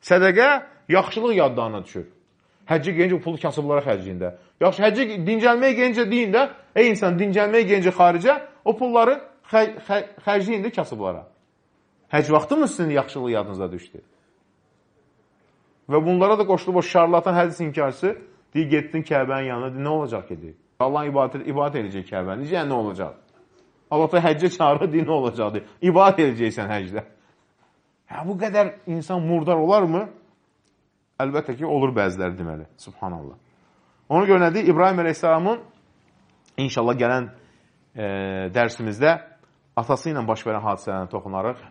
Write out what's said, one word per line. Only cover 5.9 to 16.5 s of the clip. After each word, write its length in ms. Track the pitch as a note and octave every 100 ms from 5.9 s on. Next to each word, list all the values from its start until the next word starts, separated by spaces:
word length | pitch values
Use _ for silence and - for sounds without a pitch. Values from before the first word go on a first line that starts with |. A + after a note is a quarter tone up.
| A3+ A#3
deyin 220 | A#3+ A3+
də, 160 | G#3 C#4 - _ -
"Ey 140 | A#3
insan, 280 | G#3+ G3 F3
dincəlməyə 460 | G3+ F#3+ G#3 A3+ G3+
gəlincə 240 | G3 F#3
xaricə, 480 | F3+ F3+ F3 G3+ C#4+ - -
o 120 | - A3
pulları 440 | B3 A#3 A3+ C#4 - _ _
xə-, 260 | A3 G#3+ G#3+ -
xə-, 200 | G3+ G3+ - -
xərcləyin 380 | G3+ F#3+ A3
də 100 | G3+
kasıblara." 520 | - D3+ A2 F#2+ E2+ - _ _ _ _ _ _ _ _
Həcc 200 | D3 D3
vaxtı 240 | D3+ D3+ D4+
mı 120 | C#4+
sizin 220 | - E3
yaxşılıq 400 | C#3+ C3 C#3 B2
yadınıza 420 | A2+ G2+ F#2+ F#2
düşdü? 280 | F2+ - - _ _ _ _ _ _ _ _ _ _ _ _ _ _ _ _ _ _ -
Və 160 | D3 D#3+
bunlara 320 | F3+ F#3+ G#3+
da 80 |
qoşulub 300 | G3